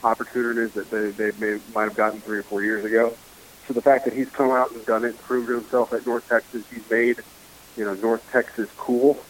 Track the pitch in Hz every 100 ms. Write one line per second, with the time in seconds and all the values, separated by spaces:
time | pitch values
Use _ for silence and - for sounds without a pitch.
0 | 117 113 120 127 117 117 113 101 95 110
1 | 107 101 107 101 107 107 - 113 107 101
2 | 107 107 107 107 98 101 104 107 107 113
3 | 117 117 - - - - - 120 143 131
4 | 123 113 131 - 135 127 127 117 113 110
5 | 120 113 - 127 120 120 104 127 113 117
6 | 127 117 - 117 - 117 107 113 - 113
7 | 117 120 - - - - - - 104 95
8 | 113 110 - 127 117 - 104 - - 120
9 | 135 143